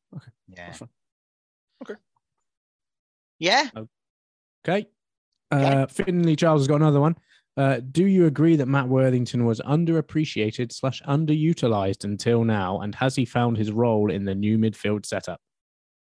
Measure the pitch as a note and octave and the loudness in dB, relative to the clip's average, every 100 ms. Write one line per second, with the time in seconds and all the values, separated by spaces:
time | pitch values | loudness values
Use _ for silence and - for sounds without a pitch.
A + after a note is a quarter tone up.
0 | _ E3+ - _ _ F2 F2 E2+ A#2+ _ | _ -20 -20 _ _ -20 -18 -18 -20 _
1 | _ _ _ _ _ _ _ - B3+ G#3+ | _ _ _ _ _ _ _ -20 -18 -20
2 | _ _ _ _ _ _ _ _ _ _ | _ _ _ _ _ _ _ _ _ _
3 | _ _ _ - E3 B3 D4 A2 A2 _ | _ _ _ -6 0 0 0 -6 -16 _
4 | _ _ _ _ _ _ - G3 A3 _ | _ _ _ _ _ _ -4 -4 -4 _
5 | _ _ _ _ - C#3+ C3+ C3+ C3+ - | _ _ _ _ -4 0 2 2 0 -4
6 | G3 F3 E3+ D3+ E3+ D#3 C3+ D3 D#3 C#3+ | -2 0 2 2 2 2 2 2 4 4
7 | D3+ E3+ _ _ _ - C#3 B2 B2+ D3+ | 2 0 _ _ _ -2 0 0 -2 0
8 | G3 F#3+ E3 C#3 E3 D#3 C3 C#3 B2+ C3 | 4 6 4 4 2 2 2 0 2 2
9 | C3 B2+ A#2+ B2 A#2 A2+ - D3+ E3 D#3+ | 2 2 0 0 0 0 0 0 2 0
10 | D3 D#3 D#3 A2 G#2+ A#2 A#2+ - C3+ - | -2 -4 -4 -2 -4 -4 -8 -4 -6 -6
11 | - C#3+ D#3 D3+ D#3 E3 B2 G#2 G2 G2 | -2 -2 0 0 0 0 0 0 0 -4
12 | G2+ G2+ A#2 A#2 A2+ G#2+ F#2 G2 G#2 - | -6 -4 0 2 2 0 -2 -4 -6 -4
13 | C3+ C3+ A#2+ B2 A#2+ A2 G#2+ G#2+ A#2+ G#2+ | -2 -2 -2 0 0 -2 -2 0 0 2
14 | G#2 G2+ G2 F#2+ G#2 A2 A2 - G#2 G#2+ | 0 -2 -4 -2 0 2 0 -2 -4 -4
15 | - G2 - - _ _ _ _ _ _ | -6 -10 -8 -14 _ _ _ _ _ _
16 | _ | _